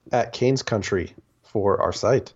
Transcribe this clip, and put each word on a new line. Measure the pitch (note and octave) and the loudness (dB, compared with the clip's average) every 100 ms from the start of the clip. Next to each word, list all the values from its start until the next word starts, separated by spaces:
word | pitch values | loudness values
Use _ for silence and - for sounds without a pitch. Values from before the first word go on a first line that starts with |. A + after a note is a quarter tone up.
| - | -4
at | B2 A#2 | -2 -2
Canes | - B2 C3+ | 0 0 0
Country | - A2+ F#2+ F#2+ F2+ - _ _ | 0 -4 -2 -2 -4 -10 _ _
for | _ A2 G2+ - | _ -2 2 2
our | F2 | 0
site. | F2+ G2+ B2+ B2 | 0 2 2 0